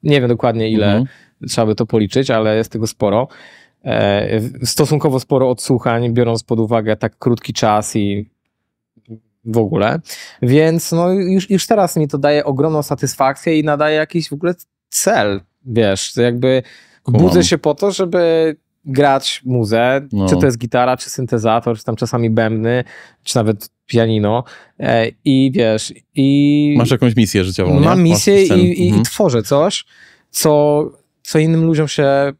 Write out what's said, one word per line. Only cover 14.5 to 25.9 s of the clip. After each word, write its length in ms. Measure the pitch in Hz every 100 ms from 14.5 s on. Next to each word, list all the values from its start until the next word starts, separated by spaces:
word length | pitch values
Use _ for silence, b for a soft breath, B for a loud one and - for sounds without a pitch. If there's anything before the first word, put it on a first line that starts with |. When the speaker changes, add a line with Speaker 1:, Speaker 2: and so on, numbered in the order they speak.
| 180 - _ _
Speaker 1:
cel, 520 | - - 214 104 98 - _ 131
wiesz, 480 | 117 107 98 -
to 80 | -
jakby 420 | 120 120 131 131 123 b b b
Speaker 2:
Kumam. 180 | - 120
Speaker 1:
budzę 220 | 180 170
się 140 | 180 165
po 180 | 156 147
to, 160 | 202
żeby 640 | 185 185 180 170 165 160 156 _ _ -
grać 560 | 135 143 135 - - 127
muzę, 560 | 127 107 113 123 135 139
Speaker 2:
No. 180 | 104 95
Speaker 1:
czy 60 | 92
to 80 | 135
jest 120 | 117
gitara, 400 | 117 123 123 127
czy 120 | -
syntezator, 680 | - 127 120 110 113 117 110
czy 60 |
tam 120 | - 113
czasami 340 | 120 123 117
bębny, 540 | 110 113 113 113 123 123 B B B
czy 120 | - 131
nawet 340 | 107 107 - _ _
pianino. 580 | 120 113 110 104 117 123 B B _
E, 280 | 139 120 113 - -
i 260 | 135 135
wiesz, 400 | 131 117 110 -